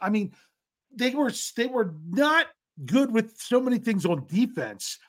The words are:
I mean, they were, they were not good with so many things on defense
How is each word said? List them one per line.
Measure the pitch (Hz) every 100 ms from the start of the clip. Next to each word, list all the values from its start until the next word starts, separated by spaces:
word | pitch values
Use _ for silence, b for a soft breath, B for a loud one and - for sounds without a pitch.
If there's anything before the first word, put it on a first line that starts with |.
I | 190
mean, | 214 196 b b b _ _ _
they | 254 247
were, | 277 262 - - -
they | 254
were | 254 190 156 160
not | 190 294 320 311 - _ - 127
good | 240 269
with | 226 220 -
so | - 247
many | 254 240
things | 226 196 170
on | 160 -
defense | 180 247 - 113 104 - -